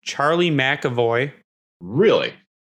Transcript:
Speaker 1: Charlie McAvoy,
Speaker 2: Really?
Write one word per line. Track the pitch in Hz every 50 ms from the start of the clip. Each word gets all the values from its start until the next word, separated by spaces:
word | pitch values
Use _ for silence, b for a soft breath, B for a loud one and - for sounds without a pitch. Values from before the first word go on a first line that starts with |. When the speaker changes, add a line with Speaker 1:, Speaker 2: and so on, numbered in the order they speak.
| _
Speaker 1:
Charlie | - - - 143 147 165 170 180 175
McAvoy, | 156 139 131 135 143 143 - 139 123 120 120 117 113 120 131 147 143 - _ _ _ _ _ _ _ _
Speaker 2:
Really? | 90 90 107 143 208 214 131 85 65 58 - - _ _ _ _ _